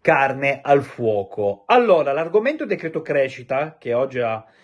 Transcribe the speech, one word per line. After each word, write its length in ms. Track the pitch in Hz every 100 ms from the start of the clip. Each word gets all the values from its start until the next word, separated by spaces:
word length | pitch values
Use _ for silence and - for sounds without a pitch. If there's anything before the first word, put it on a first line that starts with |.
carne 600 | - 151 135 131 139 139
al 220 | 135 143
fuoco. 800 | 135 - 117 104 98 - 101 98 -
Allora, 460 | 240 240 175 139
l'argomento 520 | 139 165 190 226 311
decreto 380 | 277 180 160 160
crescita, 720 | - 143 135 131 123 135 156 160
che 160 | -
oggi 280 | 120 135 127
ha 260 | 117 110 - _